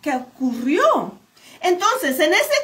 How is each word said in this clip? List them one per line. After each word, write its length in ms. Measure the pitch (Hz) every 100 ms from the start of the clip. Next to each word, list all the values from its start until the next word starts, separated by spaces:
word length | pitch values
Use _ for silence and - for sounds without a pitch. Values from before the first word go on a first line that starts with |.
que 120 | 294
ocurrió. 1040 | 262 254 - 254 240 240 339 605 508 185 - _ _ - -
Entonces, 600 | 359 359 415 508 294 262
en 140 | 311
ese 260 | 392 587 587